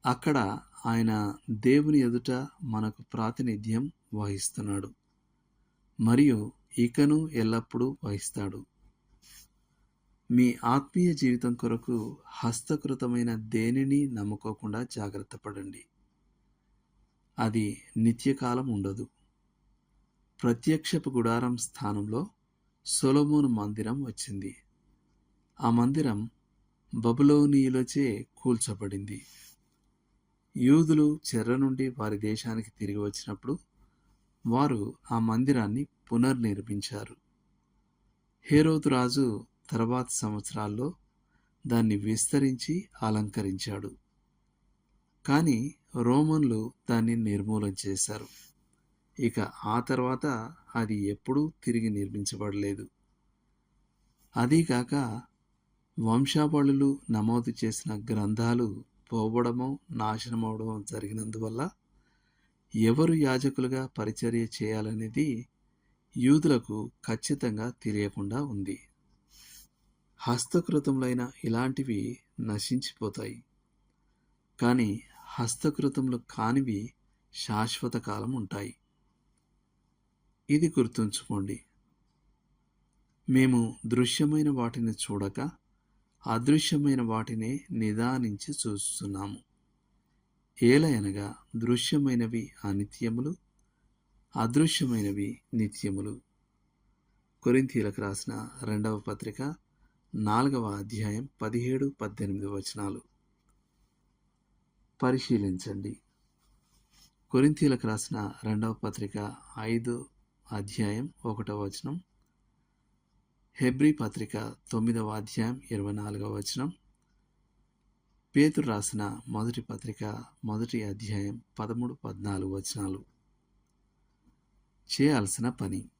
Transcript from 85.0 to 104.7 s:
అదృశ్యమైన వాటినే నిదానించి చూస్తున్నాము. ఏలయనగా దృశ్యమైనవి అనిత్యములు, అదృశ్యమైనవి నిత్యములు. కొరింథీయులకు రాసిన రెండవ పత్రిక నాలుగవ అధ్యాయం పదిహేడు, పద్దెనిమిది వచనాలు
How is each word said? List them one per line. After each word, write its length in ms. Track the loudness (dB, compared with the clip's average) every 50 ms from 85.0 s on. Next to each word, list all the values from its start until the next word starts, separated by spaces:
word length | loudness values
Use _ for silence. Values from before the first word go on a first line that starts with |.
| -4 -4 -2 -2 -2 -2 -2 -4 -6 -6 -6 -10 _ _ _ _ _ _ _ _ _ _ _ _ -4
అదృశ్యమైన 800 | -2 -2 0 4 4 4 4 4 2 0 2 2 2 2 2
వాటినే 500 | 2 0 0 -2 -2 -4 -4 -4 -4 -4 -4 -6 -8 -6
నిదానించి 800 | -4 -2 0 0 0 0 0 0 0 0 -2 -2 -4 -6 -8 -8
చూస్తున్నాము. 880 | -8 -6 -4 -4 -4 -4 -6 -6 -6 -6 -6 -6 -6 -6 -8 -8 -10 -12 _ _ _ _ _ _ _ _ _ _ _ _ _ _ _ _ _ _ _ _ _ _ _ 2
ఏలయనగా 720 | 6 6 8 8 6 4 2 0 0 -2 -4 -6 -8 -8 -10 -14 _ _ -8
దృశ్యమైనవి 880 | -6 0 0 0 0 2 0 0 2 2 2 2 0 0 -2 -2 -6 -8 -8 -14 -8 -6
అనిత్యములు, 680 | -4 -2 -2 -4 -6 -6 -6 -4 -4 -2 -2 -4 -6 -8 -10 _ _ _ _ _ _ _ _ _ _ _ _ _ _ _ _ _ _ _
అదృశ్యమైనవి 920 | -2 -2 2 4 4 4 4 4 0 0 0 0 0 0 0 -2 -2 -4 -4 -6 -10 _ _ -2
నిత్యములు. 600 | 0 0 0 -2 -4 -6 -4 -4 -4 -6 -8 -10 -12 _ _ _ _ _ _ _ _ _ _ _ _ _ _ _ _ _ _ _ _ _ _ _ _ 0
కొరింథీయులకు 580 | 4 4 4 4 4 0 -2 -2 -2 -4 -4
రాసిన 320 | -6 -4 -6 -6 -6 -8 -8 -8 -8 -10 -12 -10 -6
రెండవ 320 | -4 -2 -2 0 -2 -2 -4
పత్రిక 420 | -4 -8 -8 -8 -8 -12 -8 -6 -6 -6 -6 -10 _ _ _ _ _ _ _ _ _ _ -6
నాలుగవ 520 | -4 0 2 2 4 4 2 2 0 -2 -2 -4
అధ్యాయం 500 | -6 -8 -8 -6 -4 -4 -2 -4 -4 -6 -10 _
పదిహేడు, 500 | _ -8 -4 -2 -2 -2 -2 -2 0 -2 -4 -4
పద్దెనిమిది 520 | _ -8 -10 -6 -6 -6 -4 -4 -4 -6 -6
వచనాలు 540 | -8 -8 -8 -10 -10 -8 -8 -8 -8 -10 -14 _ _ _ _ _ _ _ _ _ _ _ _ _ _ _ _ _ _ _ _ _ _ _ _ _ _ _ _ _ _ _ _ _